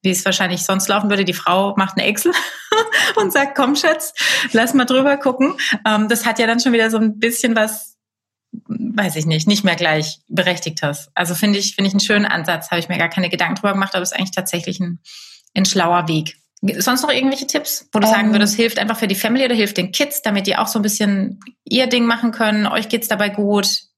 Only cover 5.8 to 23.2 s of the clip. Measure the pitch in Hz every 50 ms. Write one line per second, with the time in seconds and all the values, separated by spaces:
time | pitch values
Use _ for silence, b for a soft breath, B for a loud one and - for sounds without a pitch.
5.8 | B 220 214 214 214 214 240 226 - 240 220 233 233 220 233 240 - 269 233 233
6.8 | 226 226 220 220 220 220 208 208 220 233 233 - - 247 226 226 214 214 220 -
7.8 | - - _ _ _ _ _ _ _ _ _ _ _ _ - - _ _ - -
8.8 | - - - - 202 185 156 160 151 160 160 156 160 208 208 208 - 190 170 165
9.8 | 175 160 156 156 156 156 - - _ _ - - 175 180 175 170 - 165 156 -
10.8 | - 147 147 - - _ _ - 175 170 175 165 - 208 202 202 202 - - -
11.8 | 196 196 190 202 196 - 214 208 208 - - 175 156 - 175 165 - - 185 170
12.8 | 165 - 175 170 170 170 175 - 180 170 - - 175 165 - 190 - 202 196 196
13.8 | 196 196 - 190 180 180 - - 190 185 - - 185 185 - 175 165 - 180 185
14.8 | 185 175 175 165 B B B B B B B B B B _ - 190 190 - 196
15.8 | 175 165 175 175 170 160 160 156 156 156 - _ _ _ _ - - 196 226 -
16.8 | - - 247 262 277 294 262 262 262 269 269 277 277 269 - 302 294 - - -
17.8 | - _ - 214 202 220 220 208 220 214 214 202 208 208 208 - 233 226 226 -
18.8 | - 214 226 220 233 202 196 196 - 220 233 262 269 247 240 220 214 202 208 -
19.8 | 180 - - - 285 285 285 - - 220 202 202 196 196 190 - 220 214 - 220
20.8 | 202 208 208 - 208 202 202 196 196 - - - - - - _ _ - - 247
21.8 | 262 240 240 247 233 233 226 226 233 233 220 - 226 214 214 214 208 - - -
22.8 | 214 214 - 233 226 - 220 202